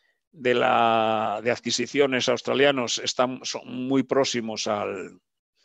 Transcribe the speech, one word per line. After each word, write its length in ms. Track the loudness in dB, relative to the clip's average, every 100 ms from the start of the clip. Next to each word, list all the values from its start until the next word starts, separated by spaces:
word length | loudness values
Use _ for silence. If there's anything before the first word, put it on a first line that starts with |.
| _ _ _
de 220 | -4 0 2
la, 880 | 4 4 4 4 2 0 -2 -2 -2
de 60 |
adquisiciones 800 | -2 -2 -4 -4 0 2 2 0
australianos 680 | 0 0 2 4 2 -2 -4
están, 420 | -6 0 -2 -2
son 460 | -8 -10 -8 -8 0
muy 160 | 0 2
próximos 640 | 0 0 -2 -4 -6 -4
al, 520 | -2 -4 -6 -10 -16 _ _ _ _